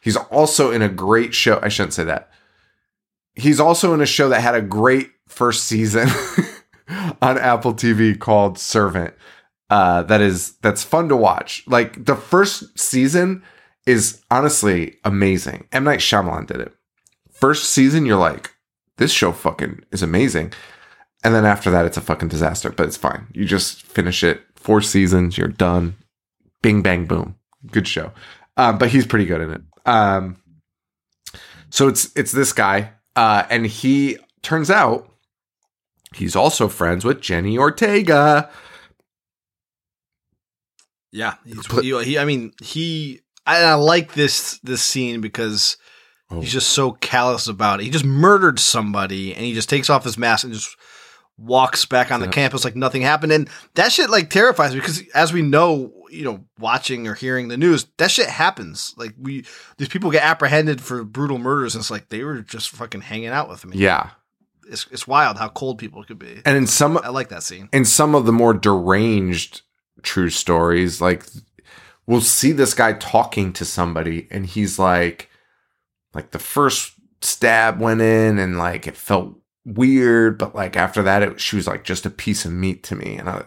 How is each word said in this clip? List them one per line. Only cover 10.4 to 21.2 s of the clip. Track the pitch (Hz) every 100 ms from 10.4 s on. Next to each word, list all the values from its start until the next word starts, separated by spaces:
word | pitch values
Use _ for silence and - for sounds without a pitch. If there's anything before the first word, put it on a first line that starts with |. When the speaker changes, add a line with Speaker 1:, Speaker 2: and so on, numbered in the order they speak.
| - _
Speaker 1:
that's | 113 95
fun | - 160 170
to | 135
watch. | 107 - - - -
Like, | 123 113 - 120
the | 135
first | - 180 202 - - -
season | - 131 135 170 180 190 - _ _ _ -
is | 120 - - _
honestly | 123 147 147 104 90 82 _
amazing. | 104 101 98 92 - - -
M. | 131 143
Night | 139
Shyamalan | - 104 87 80 -
did | 64
it. | 60 _ _ _ _ _ _
First | _ 131 147 -
season, | - 135 156 139
you're | 101
like, | 85 69 - _ _ _ _ -
"This | 120
show | - 92
fucking | 82 - - 73 - _
is | 95
amazing." | 87 87 131 85 85 - - - - _ _ _